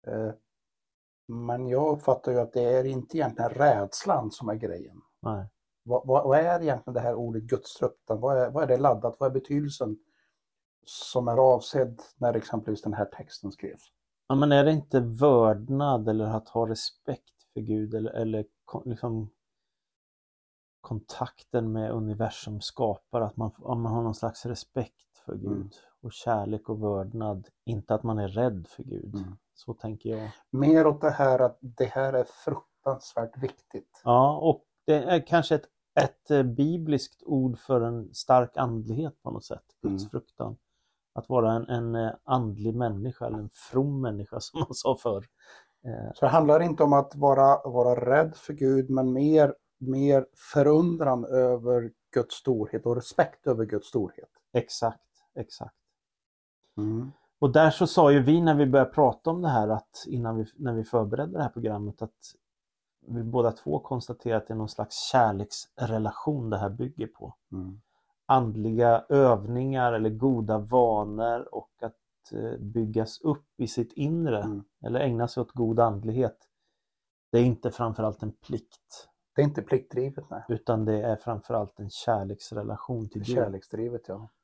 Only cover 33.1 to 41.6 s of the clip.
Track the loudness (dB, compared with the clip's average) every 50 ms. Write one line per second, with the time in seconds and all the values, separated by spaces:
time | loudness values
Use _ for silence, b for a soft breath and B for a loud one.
33.1 | -6 -6 -6 -6 -8 -8 -8 -8 -8 _ _ _ -16 -16 -16 _ _ _ _ 4
34.1 | 6 6 6 6 2 2 2 2 2 2 _ _ _ _ _ 2 2 2 4 2
35.1 | 2 2 2 2 2 2 4 2 0 0 0 _ _ _ _ _ _ 0 0 0
36.1 | _ _ _ 2 2 4 4 2 2 2 2 2 0 -2 0 0 0 0 -2 -6
37.1 | _ _ -6 -2 0 2 2 0 -2 -4 -2 0 2 2 2 0 -4 -6 -8 -12
38.1 | -14 -14 2 4 6 6 6 2 _ -4 -4 -2 -4 -6 -6 -4 -4 -4 -4 -6
39.1 | -10 _ _ -10 -10 -10 -10 -12 -14 -14 _ _ _ _ -6 -4 -4 -4 -6 -8
40.1 | -8 -10 -10 _ _ -10 -10 -10 -10 _ _ _ _ _ _ _ _ _ _ _
41.1 | _ -12 -6 0 0 2 2 2 0 -2